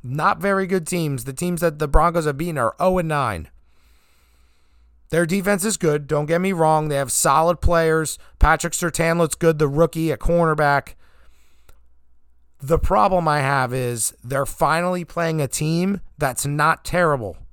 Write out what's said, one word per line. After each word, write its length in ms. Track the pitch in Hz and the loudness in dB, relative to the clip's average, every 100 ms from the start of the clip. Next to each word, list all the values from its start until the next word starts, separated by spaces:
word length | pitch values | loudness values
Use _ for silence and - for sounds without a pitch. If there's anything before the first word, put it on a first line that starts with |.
Not 360 | 120 139 165 175 | -6 -2 -2 0
very 280 | 196 196 190 | 0 0 0
good 180 | 190 156 | -2 -2
teams. 380 | 180 156 139 | -4 -2 -4
The 100 | 123 | -6
teams 280 | 135 175 175 | -6 -4 0
that 180 | 170 147 | -2 0
the 80 | 151 | 2
Broncos 380 | 147 165 170 151 | 4 4 2 -2
have 120 | 135 | -4
beaten 220 | 170 151 | -6 -2
are 160 | 117 - | -2 0
oh 200 | 185 185 | 0 0
and 100 | 165 | 0
nine. 400 | 151 127 92 80 - _ _ _ _ _ _ _ _ _ _ _ _ _ _ _ | -2 -2 -4 -10 -18 _ _ _ _ _ _ _ _ _ _ _ _ _ _ _
Their 160 | 160 170 | -2 0
defense 400 | 196 190 202 202 | 0 0 0 0
is 120 | - | 0
good. 280 | 165 151 143 | 0 0 -2
Don't 200 | 147 147 | -4 0
get 140 | 165 | 0
me 100 | 190 | 0
wrong. 360 | 185 160 156 156 | 2 2 2 0
They 80 | 143 | -2
have 160 | 135 | -2
solid 500 | - 165 143 165 175 | 0 2 4 2 2
players. 580 | - 170 165 160 156 - - - | 2 4 2 0 -2 -8 -16 2
Patrick 360 | 147 156 170 | 4 4 0
Surtain 440 | - 175 - 165 170 | -2 -4 0 0 2
looks 160 | 165 | 0
good, 240 | - 170 151 | 2 2 2
the 100 | 151 | 0
rookie 440 | 143 165 160 160 | 2 2 2 -4
at 80 | 135 | 0
cornerback. 760 | - 170 165 156 147 143 - - - - - - - - - - - - - - - - _ - | 0 2 2 2 2 2 -2 -20 -20 -20 -20 -20 -20 -20 -20 -20 -20 -20 -20 -20 -20 -20 _ -16
The 180 | 135 165 | -2 0
problem 500 | - 202 208 185 160 | 2 2 2 2 2
I 120 | 147 | 0
have 340 | 135 139 127 | 0 0 0
is 400 | 127 123 120 - - | -4 -4 -4 -6 -8
they're 220 | 120 135 139 | -6 -4 -4
finally 600 | - 151 160 180 180 165 | -2 0 0 0 -4 -6
playing 360 | - 165 160 | -4 -4 -2
a 60 | 135 | -4
team 540 | - 151 165 185 196 - - | -4 -2 0 0 -4 -8 -4
that's 260 | 139 123 143 | -4 -2 -4
not 400 | 147 151 160 - | 0 0 0 -2
terrible 520 | 175 170 139 104 82 - | 0 2 0 -4 -10 -18